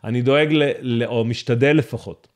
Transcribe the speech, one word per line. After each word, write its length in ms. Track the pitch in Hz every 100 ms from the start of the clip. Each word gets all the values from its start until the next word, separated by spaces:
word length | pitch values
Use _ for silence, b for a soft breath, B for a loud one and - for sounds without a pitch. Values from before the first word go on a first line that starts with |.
אני 180 | 107 120
דואג 320 | 123 139 156
ל-, 180 | 156 143 -
ל-, 240 | 131 117 117
או 200 | 117 113
משתדל 520 | 117 - 120 139 151
לפחות 500 | - 117 - 80 _